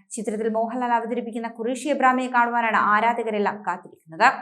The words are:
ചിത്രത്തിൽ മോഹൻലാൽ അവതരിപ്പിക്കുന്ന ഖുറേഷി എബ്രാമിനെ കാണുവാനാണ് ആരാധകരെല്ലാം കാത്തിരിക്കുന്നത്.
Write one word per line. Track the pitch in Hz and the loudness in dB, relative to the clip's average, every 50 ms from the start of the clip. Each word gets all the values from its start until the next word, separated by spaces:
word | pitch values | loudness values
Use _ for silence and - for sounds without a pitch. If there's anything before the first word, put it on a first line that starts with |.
| _ _ | _ _
ചിത്രത്തിൽ | - 226 202 233 208 208 226 226 | -12 -8 -6 -6 -4 -2 -2 -2
മോഹൻലാൽ | 214 220 226 226 240 254 247 240 240 | 0 0 -2 -2 -4 -4 -2 0 0
അവതരിപ്പിക്കുന്ന | 233 233 214 247 240 226 233 220 240 226 | 0 0 -2 -6 -6 -6 -6 -8 -8 -8
ഖുറേഷി | 226 226 - 220 240 262 254 - | -8 -10 -6 -6 -6 -6 -4 -2
എബ്രാമിനെ | 294 285 - 262 254 247 254 254 247 247 | -2 0 4 4 4 4 2 -2 0 2
കാണുവാനാണ് | 240 240 240 233 240 233 226 208 | 2 2 4 2 0 0 2 2
ആരാധകരെല്ലാം | 180 - 196 208 214 226 233 240 240 220 226 214 208 202 185 - - - | 2 4 4 4 4 4 2 0 0 -2 -2 -2 0 0 0 -2 -4 -6
കാത്തിരിക്കുന്നത്. | 180 175 190 - - - _ _ 160 160 160 220 262 - - | -6 -6 -6 -10 -18 -20 _ _ -16 0 4 4 4 4 2